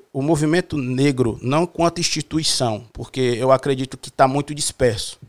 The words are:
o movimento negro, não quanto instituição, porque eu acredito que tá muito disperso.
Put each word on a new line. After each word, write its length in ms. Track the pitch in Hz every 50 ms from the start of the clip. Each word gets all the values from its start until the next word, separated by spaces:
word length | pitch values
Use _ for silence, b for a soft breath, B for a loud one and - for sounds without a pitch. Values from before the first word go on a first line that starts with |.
| - _
o 100 | - 135
movimento 560 | 135 151 170 143 156 156 165 180 175 - - 147
negro, 600 | 127 127 127 131 139 147 135 123 120 113 101 95
não 240 | 104 123 143 156 180
quanto 340 | 175 - - 165 170 170 175
instituição, 840 | 160 - - 156 147 - - 160 147 - - - 135 117 107 104 117 - _
porque 260 | - 120 - - 131
eu 320 | 131 120 120 110 127 131
acredito 460 | 131 127 - 147 135 131 135 127 - -
que 140 | - -
tá 160 | - - 139 131
muito 260 | 131 143 147 - 151
disperso. 680 | 147 147 - - - 131 120 104 101 - - - - -